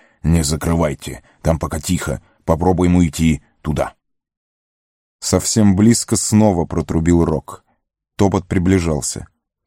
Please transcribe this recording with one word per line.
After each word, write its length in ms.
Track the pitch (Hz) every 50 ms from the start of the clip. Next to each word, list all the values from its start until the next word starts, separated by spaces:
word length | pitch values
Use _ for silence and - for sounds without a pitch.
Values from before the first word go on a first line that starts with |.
| _ _ _ _ -
не 200 | 78 82 82 76
закрывайте, 800 | 71 80 71 - 85 85 85 82 73 67 - - 73 73 - - _ _ _
там 160 | - 78 82
пока 220 | 71 - 76 - 76
тихо, 420 | - - 90 78 - - 65 - - _ _ _ _
попробуем 540 | - 82 73 87 92 87 80 90 87 90
уйти 440 | 90 87 78 - - 82 80 76 - - _ _ _
туда». 320 | - 78 76 73 - - - _ _ _ _ _ _ _ _ _ _ _ _ _ _ _ _ _ _ _ _ _ _ _ _ _
Совсем 560 | - - 98 90 - - - 117 104 101 95
близко 420 | 92 104 117 117 - - - 113
снова 480 | - - - 110 107 107 104 92 85 78
протрубил 580 | - - 82 78 - 78 82 80 85 87 85 82
рог. 400 | 80 78 71 - - - - _ _ _ _ _ _ _ _ _ _ _
Топот 300 | - 101 98 98 95 90
приближался. 800 | - - 95 85 95 95 95 82 82 76 69 - - - - - - _ _ _ _ _ _ _